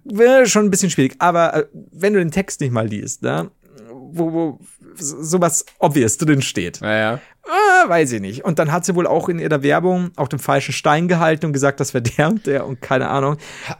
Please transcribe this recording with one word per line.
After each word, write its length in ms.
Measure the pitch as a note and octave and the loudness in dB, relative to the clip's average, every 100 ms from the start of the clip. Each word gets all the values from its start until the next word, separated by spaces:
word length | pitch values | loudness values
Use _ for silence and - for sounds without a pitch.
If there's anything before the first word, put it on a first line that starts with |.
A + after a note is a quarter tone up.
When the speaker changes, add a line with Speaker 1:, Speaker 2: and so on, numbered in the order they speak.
Speaker 1:
wär 420 | - G3+ A#3+ C4 A#3 | -8 2 6 6 6
schon 180 | G#3 G#3 | 4 2
ein 40 | |
bisschen 200 | F#3+ F#3+ | 0 0
schwierig, 260 | D3+ C3 - | 2 0 2
aber, 360 | F3 E3+ E3 | 2 2 2
äh, 100 | D#3 D3 D#3+ - | 0 -4 -10 -20
wenn 200 | D3+ G3 | -2 0
du 40 | G#3 | 2
den 100 | E3+ | 0
Text 300 | G3 F#3+ - | -2 -4 -4
nicht 120 | C#3 | -2
mal 140 | A#2+ A2 | -2 -2
liest, 360 | G#2 - - | -6 -8 -6
ne? 280 | B2 D3 E3 _ _ - A2+ B2+ C3 | -4 -4 -6 _ _ -20 -20 -20 -12
Wo, 160 | E3 E3 | -4 -2
wo 280 | D#3+ E3 A#2 - _ - - | -2 -4 -6 -20 _ -20 -12
s-, 100 | C#3+ C#3+ D#3 | -12 -10 -2
sowas 340 | F3+ E3+ - - _ | 0 0 0 -8 _
obvious 400 | E3+ C#3+ A2+ - | 0 2 2 0
drin 240 | D#3 C#3 | 2 2
steht. 380 | - - F2 - | 0 -4 -6 -6
Speaker 2:
Ja, 100 | G#2 | -2
ja. 200 | G#2+ G#2+ A#2 - _ | 0 0 -4 -10 _
Speaker 1:
Äh, 440 | - F4 G#4 F#4 D#4 | -4 0 4 4 4
weiß 240 | E3+ C#3+ | 2 2
ich 80 | A2+ | -2
nicht. 240 | G2 A#2 | -6 -6
Und 160 | G3+ E3 | -4 0
dann 100 | D#3 | 0
hat 140 | E3+ | 0
sie 100 | F3+ | 0
wohl 140 | F3+ F3 | 0 0
auch 200 | E3 F3 | 0 -2
in 120 | E3+ | -4
ihrer 220 | D#3+ D3+ | -2 0
Werbung 480 | C#3+ D3+ F3+ F3+ F3 | 2 2 2 0 -4
auch 140 | - C3+ | -4 -4
den 100 | C3+ | -4
falschen 340 | - C#3 - | 0 0 -2
Stein 360 | - D#3 D3 F3 | -2 0 2 2
gehalten 380 | E3+ E3 D#3 E3 | 2 2 0 -2
und 60 | |
gesagt, 280 | C#3 C#3 - | 0 0 0
das 140 | C3+ | -4
wär 60 | B2+ | -2
der 260 | A#2 - D3+ | -2 0 0
und 180 | G#3+ - | 0 -2
der 180 | C#3 - | -4 -4
und 140 | C3 | -10
keine 280 | - C3 B2+ | -2 -2 0
Ahnung. 300 | C#3 C#3 D3 - - - | 0 -2 -4 -10 -16 -14